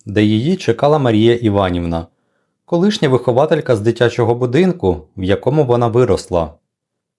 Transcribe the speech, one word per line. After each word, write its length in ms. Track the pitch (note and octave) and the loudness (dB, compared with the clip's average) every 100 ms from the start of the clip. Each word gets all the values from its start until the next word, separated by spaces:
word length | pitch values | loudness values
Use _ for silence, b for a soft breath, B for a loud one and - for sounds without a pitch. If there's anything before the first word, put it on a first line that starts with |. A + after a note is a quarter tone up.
| G#2 | -6
де 180 | G2+ | 0
її 320 | G#2+ G#2+ C#3+ F#3 | 2 2 0 -2
чекала 420 | - A2 D3 D3+ | -2 0 0 2
Марія 360 | B2+ G#2+ A2+ | 2 4 4
Іванівна, 720 | A#2 A2+ G2+ F#2 F2 E2+ E2 D#2+ _ _ _ _ _ | 2 0 0 0 -2 -4 -6 -8 _ _ _ _ _
колишня 440 | - E3+ G3+ G#3 D3 | -6 0 0 0 0
вихователька 680 | B2 - A#2+ D#3 D#3 C#3 A2+ | 0 0 0 0 0 0 -2
з 40 | |
дитячого 540 | A2 A#2 A#2 - A2+ | 0 0 0 0 -2
будинку, 680 | A#2+ B2 C#3 F#3 F3+ F#2+ E2 - - | 0 -2 0 0 0 -2 -2 -8 -6
в 60 | |
якому 420 | F#2 G2 - D3+ | -2 -2 0 0
вона 240 | B2+ A#2+ A#2 | 2 2 2
виросла. 680 | A#2 A#2+ F2+ - F2 D#2 - _ _ _ _ _ | 2 2 0 -2 -4 -4 -10 _ _ _ _ _